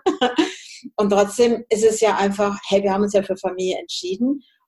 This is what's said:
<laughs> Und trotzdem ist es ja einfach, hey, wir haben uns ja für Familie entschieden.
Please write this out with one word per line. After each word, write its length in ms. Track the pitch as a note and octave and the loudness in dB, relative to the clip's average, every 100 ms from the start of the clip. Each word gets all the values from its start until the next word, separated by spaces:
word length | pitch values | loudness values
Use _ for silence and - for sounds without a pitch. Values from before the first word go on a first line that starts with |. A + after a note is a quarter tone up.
| - | 0
<laughs> 880 | - - - E4+ - - - - - | 0 0 0 -2 -2 -18 -20 -12 -2
Und 120 | G3+ | 0
trotzdem 540 | G3 G3+ - A#3+ A3+ - | 2 2 2 2 2 -2
ist 140 | G#3+ | 2
es 180 | A3 G#3+ | 2 4
ja 140 | G#3+ F#3 | 0 2
einfach, 400 | G3+ G3 G3+ G3+ - | 0 0 -2 -2 0
hey, 160 | G3 | 0
wir 100 | G3+ | 2
haben 100 | F#3+ | 0
uns 100 | G#3 | 2
ja 100 | G3+ | 0
für 140 | F#3+ F#3+ | 0 -4
Familie 420 | F#3 F#3 F#3 F3+ | -6 -4 -4 -4
entschieden. 600 | - - - G3 B3 C#4+ - _ | -8 -10 -6 -2 -2 -2 -8 _